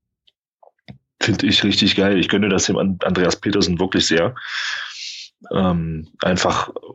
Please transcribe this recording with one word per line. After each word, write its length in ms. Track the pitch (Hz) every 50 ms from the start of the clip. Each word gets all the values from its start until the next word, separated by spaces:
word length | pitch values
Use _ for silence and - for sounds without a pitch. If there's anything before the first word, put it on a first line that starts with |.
| _ _ _ _ _ _ _ _ _ _ _ _ _ - _ _ _ - - - _ _ _ -
Find 220 | - - 92 90 -
ich 200 | - 101 - -
richtig 320 | 101 92 - - 95 -
geil. 220 | - 95 101 101 90
Ich 120 | 82 -
gönne 200 | - 98 104 104
das 160 | 95 92 -
dem 120 | - 98 -
An-, 200 | - 95 92 87 -
Andreas 320 | - 90 90 90 85 -
Petersen 440 | - - 110 101 101 98 90 87 80
wirklich 280 | 92 95 - 92 85 -
sehr. 260 | 82 82 85 113 127 - - - - - - - - - - - - - - - - - - - _ _ - - -
Ähm, 540 | - 95 92 87 85 82 82 80 80 80 - _ - -
einfach, 480 | - 92 87 - - - - - - - - - -